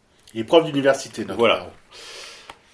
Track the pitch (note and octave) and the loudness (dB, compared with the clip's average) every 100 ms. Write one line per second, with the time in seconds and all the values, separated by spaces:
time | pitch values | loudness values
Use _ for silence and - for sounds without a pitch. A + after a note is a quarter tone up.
0 | _ _ - A2+ A2 E3 D#3 C#3 C3+ C3+ | _ _ -14 -10 4 4 4 0 2 2
1 | - - G2+ G2 A2+ F2 F2+ - _ - | -2 -10 -6 2 2 2 -4 -18 _ -20
2 | - - - - - - _ | -20 -18 -18 -20 -20 -20 _